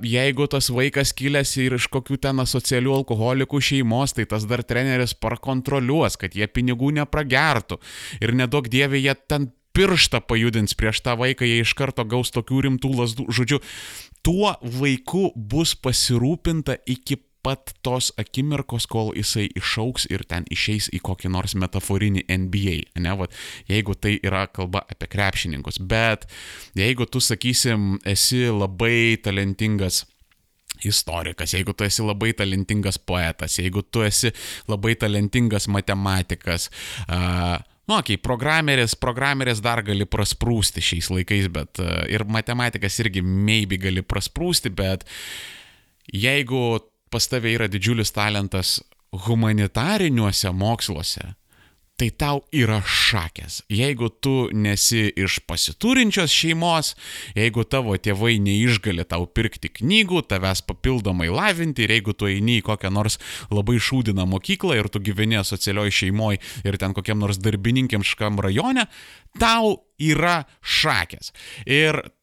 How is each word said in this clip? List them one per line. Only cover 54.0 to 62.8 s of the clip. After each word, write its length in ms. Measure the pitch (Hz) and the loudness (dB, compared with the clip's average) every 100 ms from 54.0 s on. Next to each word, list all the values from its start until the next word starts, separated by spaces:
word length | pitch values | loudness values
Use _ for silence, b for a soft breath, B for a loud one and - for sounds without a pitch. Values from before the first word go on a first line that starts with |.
| 117 - | -4 -2
tu 140 | 139 131 123 | 0 0 0
nesi 540 | 107 104 101 - 117 104 - | 0 2 2 2 4 2 0
iš 220 | 95 - - | -2 -2 -4
pasiturinčios 840 | 85 - - 220 262 226 196 165 | -4 -4 0 2 4 4 2 2
šeimos, 600 | - 160 160 170 165 147 - B B B - | 2 2 0 2 2 0 -8 B B B 0
jeigu 280 | 113 113 | 0 0
tavo 320 | 110 135 117 95 | 0 0 0 0
tėvai 380 | 107 98 117 113 | 0 2 4 4
neišgali 640 | 101 101 123 110 107 85 85 | 4 4 4 2 0 -4 -2
tau 160 | 85 | -2
pirkti 460 | 87 - 110 - - - | -2 0 -2 -2 -10 -4
knygų, 420 | 120 214 196 180 - | 2 4 4 0 0
tavęs 320 | 98 95 92 - | 0 0 -2 -4
papildomai 640 | 92 127 127 101 90 82 | -4 -2 0 0 0 0
lavinti, 540 | 120 208 170 165 123 107 | 0 0 0 -2 0 2
ir 80 | 110 | 2
jeigu 160 | 104 | 0
tu 160 | 101 101 | -2 0
eini 300 | 98 110 120 | 2 2 2
į 60 | 104 | 0
kokią 220 | 107 | -2